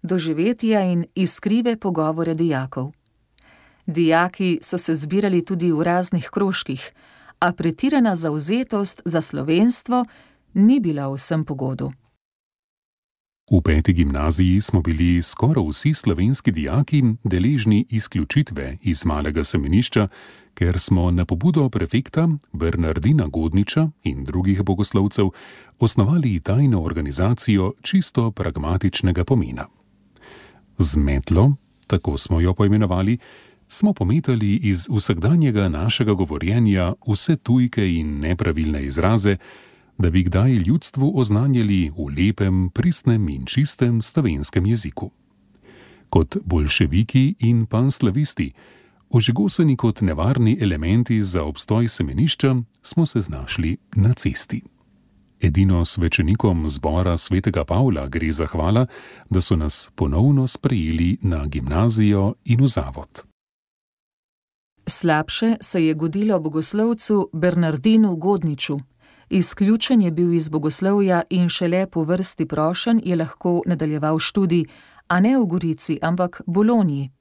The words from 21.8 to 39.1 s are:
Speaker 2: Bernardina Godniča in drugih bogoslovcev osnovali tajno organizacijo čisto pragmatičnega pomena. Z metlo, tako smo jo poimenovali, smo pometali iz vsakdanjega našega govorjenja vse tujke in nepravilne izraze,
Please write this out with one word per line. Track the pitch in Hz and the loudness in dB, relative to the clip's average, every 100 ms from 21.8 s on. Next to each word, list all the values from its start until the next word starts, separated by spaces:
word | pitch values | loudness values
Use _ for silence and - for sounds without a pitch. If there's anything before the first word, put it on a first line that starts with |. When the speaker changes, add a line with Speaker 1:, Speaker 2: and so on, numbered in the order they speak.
| 85 117 135 - 165 147 _ | -2 -2 -2 -2 0 -2 _
Speaker 2:
Bernardina | - 82 82 80 76 85 151 82 | -4 -2 0 -2 0 2 2 0
Godniča | 69 80 92 101 - 160 - | -2 0 0 0 0 -2 -2
in | - 67 | -8 -6
drugih | 69 76 92 95 | -4 -2 0 0
bogoslovcev | 95 95 104 98 101 - 98 - - - - _ | 0 0 0 2 0 2 -2 -2 -20 -20 -20 _
osnovali | 113 - 104 170 135 92 | 0 2 2 2 0 -2
tajno | 78 104 143 104 | -2 2 2 2
organizacijo | 80 82 73 69 92 120 - 101 92 - | 0 -4 -4 -2 0 0 2 2 2 -4
čisto | - 190 - - 113 | 0 0 2 0 -2
pragmatičnega | 107 - - 76 92 98 - 92 87 | -2 -6 -4 -2 0 0 0 0 0
pomena. | 87 131 60 62 - _ _ _ _ _ - - - - _ _ | 0 0 0 -6 -12 _ _ _ _ _ -20 -20 -20 -20 _ _
Z | 80 73 | 0 2
metlo, | 71 69 - 82 120 139 _ _ - | 0 -2 0 4 4 2 _ _ -4
tako | 101 - - | -4 -2 -4
smo | - 82 | -2 0
jo | 87 | 0
poimenovali, | 90 101 107 104 92 95 120 - - - _ _ | 2 2 2 0 0 0 -2 -6 -20 -20 _ _
smo | - 208 | -2 0
pometali | 196 - 151 - 120 104 101 | 0 0 0 0 -2 0 0
iz | 104 92 - | 0 -2 0
vsakdanjega | 107 - 90 82 170 151 104 98 | -2 0 0 2 2 2 2 0
našega | 73 98 - 107 | 0 -2 -2 0
govorjenja | 98 87 73 82 113 113 95 87 - - | 0 0 -2 -2 2 2 2 0 -2 -2
vse | 101 - 160 | -2 0 -2
tujke | - 123 123 120 98 | 2 0 2 0 0
in | 85 78 73 | 0 -2 -4
nepravilne | 78 85 87 78 78 73 | -4 -2 -2 -2 -2 -4
izraze, | 69 67 90 | -4 -2 0